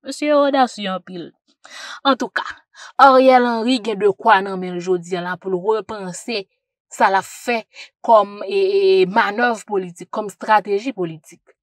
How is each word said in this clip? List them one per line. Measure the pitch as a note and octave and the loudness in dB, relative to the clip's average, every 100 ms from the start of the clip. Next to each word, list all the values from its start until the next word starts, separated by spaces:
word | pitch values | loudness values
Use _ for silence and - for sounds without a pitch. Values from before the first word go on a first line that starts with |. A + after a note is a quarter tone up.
Mesye | B3 C#4 D4 | -14 -6 0
yo | D4 | 2
andasi | C#4+ C#4 B3 - G3+ | 2 2 0 -2 -8
anpil, | F#3 F#3 F#3 D3+ _ _ _ - - - - | -8 -10 -14 -14 _ _ _ -20 -20 -18 -4
antouka, | C#4 C4 B3+ - - - _ _ - - | -2 -2 -4 -8 -10 -14 _ _ -16 4
anryèl | C4+ C4 C4 B3+ A#3+ | 6 8 6 4 2
anri | A#3 A3+ B3+ | -2 -2 -2
gen | G#3+ G3 | -4 0
de | G3+ | 0
kwa | F#3+ - G3+ | 0 2 2
nan | G3 F#3+ | 2 -8
men | F3+ F3+ | -8 -8
l. | |
Jodi | F3+ F3+ E3+ F3+ | -4 -4 -4 -8
a | |
la | F3 F3+ | -6 -8
pou | F#3+ | -6
l | F#3 F#3+ A3 | -4 -2 -4
repanse | G3 A3 F#3+ F3 - A3 F#3+ _ _ _ _ | -4 -12 -10 -12 -10 -10 -10 _ _ _ _
sa | - - | 0 2
l | F#3+ | 2
ap | - | -2
fè | - - A#3 - - - _ | -12 -4 -4 -6 -20 -20 _
kòm | - A3 G3+ G3+ G3 G3 F#3+ G3 F#3+ F#3+ F3+ | 4 4 4 -6 -4 0 2 2 4 4 4
manèv | G#3 G3+ G#3 A#3+ A3+ - | 2 0 0 -2 -2 -6
politik, | G3+ F3+ E3+ F#3 | -6 -6 -14 -10
kòm | - G#3 | -8 -8
strateji | - A#3 G#3+ G3+ G3+ B3 A3 | -10 0 0 0 -4 -4 -6
politik. | E3+ D#3+ _ - _ _ | -8 -8 _ -20 _ _